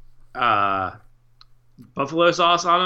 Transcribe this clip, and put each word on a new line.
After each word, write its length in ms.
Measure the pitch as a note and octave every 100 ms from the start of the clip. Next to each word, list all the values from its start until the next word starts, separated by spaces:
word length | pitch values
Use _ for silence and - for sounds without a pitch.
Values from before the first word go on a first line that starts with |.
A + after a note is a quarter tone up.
| - - - -
uh, 580 | B2 G#2 G2+ F#2+ F#2 - - _ _ _ - _ _ - -
buffalo 360 | - C#3 D#3+ E3+
sauce 340 | E3+ F3 E3+ F3+
on 140 | F3